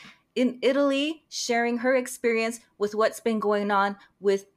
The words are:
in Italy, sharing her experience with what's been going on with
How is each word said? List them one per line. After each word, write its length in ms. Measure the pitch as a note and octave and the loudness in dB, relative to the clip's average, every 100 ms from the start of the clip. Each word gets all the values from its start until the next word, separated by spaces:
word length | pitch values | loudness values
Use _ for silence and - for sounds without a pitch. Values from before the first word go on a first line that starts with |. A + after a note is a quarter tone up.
| - - _ | -20 -20 _
in 240 | A3 B3+ B3 | 0 0 0
Italy, 600 | A#3+ C4+ C#4+ C4+ D4+ D#4+ _ | 0 2 2 0 -2 -6 _
sharing 500 | - - A#3 A#3 A#3+ | -8 -2 0 0 0
her 160 | B3+ | 0
experience 640 | C4 B3+ - A#3+ A3+ A3+ A#3 _ - | 0 -2 -4 -2 0 -2 -6 _ -6
with 200 | G#3 G#3 | -4 0
what's 240 | A3 - | 0 0
been 180 | A#3 A3 | -2 0
going 320 | G#3 G#3 G3+ | 0 0 2
on 260 | G3+ G3+ G3+ - _ | 2 0 -2 -16 _
with 280 | G3 G3 - | 0 0 -2